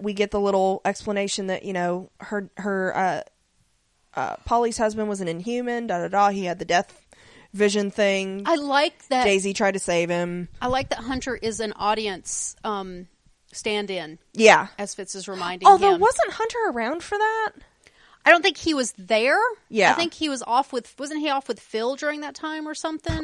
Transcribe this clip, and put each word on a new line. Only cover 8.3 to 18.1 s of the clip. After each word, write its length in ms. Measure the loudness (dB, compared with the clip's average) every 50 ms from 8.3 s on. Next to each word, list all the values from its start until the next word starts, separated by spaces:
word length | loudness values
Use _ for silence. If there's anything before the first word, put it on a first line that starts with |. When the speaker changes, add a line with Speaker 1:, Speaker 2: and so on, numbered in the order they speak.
| -6 -6 0
Speaker 2:
I 120 | 0 0
like 500 | 0 2 2 2 2 2 2 -2 _ -4 _
that 160 | 2 2 4
Speaker 1:
Daisy 300 | 4 4 4 2 0 0
tried 180 | 2 2 2
to 60 | 2 0
save 320 | -2 0 2 2 2 2
him. 380 | 0 -2 -2 -2 -4 -6 -8 -10 -10 -6
Speaker 2:
I 60 | -4
like 240 | -2 -2 -2 -2 -4
that 80 | -6 -6
Hunter 360 | -4 -6 -6 -4 -4 -6 -8
is 260 | -4 -4 -6 -4 -4
an 120 | -6 -6 -6
audience, 800 | -2 0 0 0 0 -2 -4 -6 -6 -8 -8 -8 -6 -8 -8 -10 _ -6
um, 440 | -6 -6 -6 -6 -10 -12 -14 -16 -18 _ _ _ _ _ _ _ _
stand-in. 640 | -16 -8 -4 -2 -2 -2 -4 -4 -6 -6 -8 -10 -14 -18 _ _ _
Speaker 1:
Yeah. 320 | 6 8 8 8 8 6 -2 -8 -10
Speaker 2:
As 160 | -10 -10 -8
Fitz 200 | -12 -12 -10 -10
is 120 | -12 -10
reminding 400 | -10 -8 -6 -6 -6 -6 6 8 8
Speaker 1:
Although, 260 | 8 8 8 4 4
Speaker 2:
him. 60 | 4
Speaker 1:
wasn't 320 | 4 2 2 4 2 2
Hunter 260 | 2 0 -4 -4 -2 -2 -2 -2
around 320 | 0 -2 -2 -4 -4 -6
for 140 | -6 -6 -2
that? 340 | 0 0 0 0 -2 -4 -6 -6 -12 -20 _ _ _ _ -20 _ _ _ _